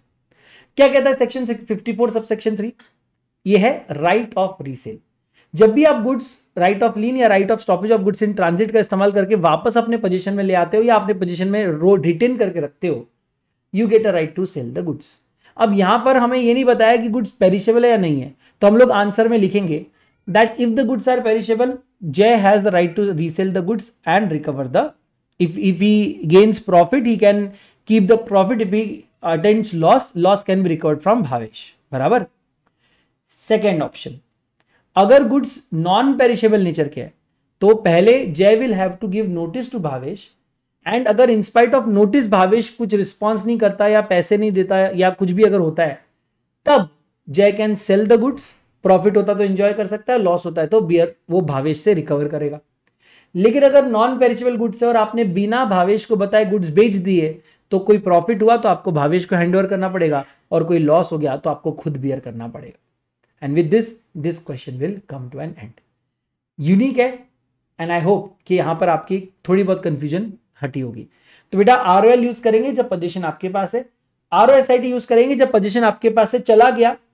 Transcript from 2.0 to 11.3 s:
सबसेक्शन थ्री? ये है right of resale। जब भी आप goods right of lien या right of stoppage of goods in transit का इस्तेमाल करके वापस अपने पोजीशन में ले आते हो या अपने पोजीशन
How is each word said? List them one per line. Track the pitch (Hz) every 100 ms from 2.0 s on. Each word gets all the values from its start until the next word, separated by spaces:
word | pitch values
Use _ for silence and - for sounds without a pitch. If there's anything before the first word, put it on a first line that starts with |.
| 233
सबसेक्शन | 220 220 220 220 208
थ्री? | 220 - _ _ _ _ _ _ 190
ये | 202
है | 226 285 -
right | 143 170 214 226 190
of | 190 190
resale। | 139 127 143 147 _ _ _ _ _
जब | 160 214
भी | 233 311
आप | 247 226
goods | 262 - - _ -
right | 180 202
of | 233 202
lien | 226 262
या | 226
right | 196 196
of | 220
stoppage | - 175 214 220
of | 190
goods | -
in | 214 196
transit | 170 175 220
का | 220
इस्तेमाल | - 190 202
करके | 202 190 208 165
वापस | 165 240 233
अपने | 226 233
पोजीशन | 202 185 196
में | 202
ले | 190
आते | 180 170 214
हो |
या | 233 214
अपने | 196
पोजीशन | 190 180